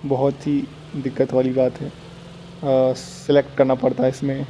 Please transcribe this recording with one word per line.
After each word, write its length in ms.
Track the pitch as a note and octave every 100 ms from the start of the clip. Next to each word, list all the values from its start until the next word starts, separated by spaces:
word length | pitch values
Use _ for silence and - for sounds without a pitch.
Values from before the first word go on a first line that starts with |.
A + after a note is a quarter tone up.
| C#3+
बहुत 400 | C3 C#3 C#3 D3+
ही 60 | C#3+ C3+ - - C#3+
दिक्कत 380 | C3 B2+ C3
वाली 180 | B2+ C3
बात 280 | B2+ B2+ -
है, 80 | C#3
आ, 1040 | - - - - - - - C#3+ C3 C3
सिलेक्ट 600 | B2+ - - - C#3+ C#3 -
करना 180 | C3+ B2+
पड़ता 280 | B2+ C3
है 60 | B2+
इसमें। 360 | C3 C#3 C3+ C#3